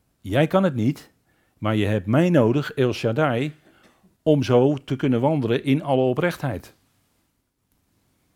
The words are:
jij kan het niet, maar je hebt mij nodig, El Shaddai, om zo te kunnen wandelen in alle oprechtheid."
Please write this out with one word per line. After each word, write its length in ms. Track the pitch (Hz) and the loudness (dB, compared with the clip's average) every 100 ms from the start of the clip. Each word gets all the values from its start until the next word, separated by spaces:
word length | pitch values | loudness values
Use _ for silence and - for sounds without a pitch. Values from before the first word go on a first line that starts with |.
| _ _ | _ _
jij 260 | 92 117 156 | -4 0 2
kan 160 | 190 | 2
het 120 | 190 | 0
niet, 380 | 127 113 - - _ _ _ _ _ | 0 -2 -4 -10 _ _ _ _ _
maar 180 | 107 107 | -4 -2
je 100 | 101 | 0
hebt 200 | 107 92 | -2 0
mij 240 | 131 180 | 2 4
nodig, 420 | 160 113 135 - | 4 4 2 -2
El 200 | - 127 | -2 -2
Shaddai, 640 | 110 117 117 156 117 147 - _ _ _ _ _ _ | -2 -4 -2 -2 -2 -6 -10 _ _ _ _ _ _
om 200 | 156 147 | 0 0
zo 320 | 123 123 135 | 2 4 4
te 220 | 143 - 135 | 0 -4 -4
kunnen 240 | 143 120 | 0 0
wandelen 440 | 139 156 117 123 | 0 0 0 -2
in 180 | 143 139 | 0 -2
alle 200 | 143 131 | 0 0
oprechtheid." 720 | 131 127 175 - 139 90 - _ _ _ _ _ _ _ _ _ _ _ _ _ _ _ _ | 0 0 -2 -4 -6 -8 -12 _ _ _ _ _ _ _ _ _ _ _ _ _ _ _ _